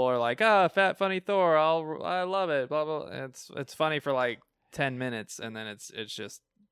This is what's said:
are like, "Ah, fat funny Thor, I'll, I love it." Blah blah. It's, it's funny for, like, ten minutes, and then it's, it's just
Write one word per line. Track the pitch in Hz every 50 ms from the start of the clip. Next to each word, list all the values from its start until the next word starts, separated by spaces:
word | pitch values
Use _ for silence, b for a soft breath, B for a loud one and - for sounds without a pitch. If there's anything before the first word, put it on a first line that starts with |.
| 127
are | 127 127 120
like, | 117 120 123 -
"Ah, | 220 220 214 196 185 160
fat | - 196 196 185 - -
funny | 196 190 190 185
Thor, | 185 - 202 196 180 170 160
I'll, | 156 156 160 165 165 160 156 156 - -
I | 170 180 185 180
love | 180 190 196 190 170
it." | 151 139 127 123
Blah | 147 151 151
blah. | 156 156 147 - - - 131 135
It's, | 135 131 - - - -
it's | - 139 - -
funny | - 156 156 156 147
for, | - 143
like, | 135 127 127 123 113 - _ _ _ _ _ _
ten | - - 143 135 127 123
minutes, | 131 127 120 110 104 - - -
and | 113 113 110
then | 110 110
it's, | 110 104 104 - -
it's | - - 110 107 -
just | - 104 101 - - _ _ _ _ _ _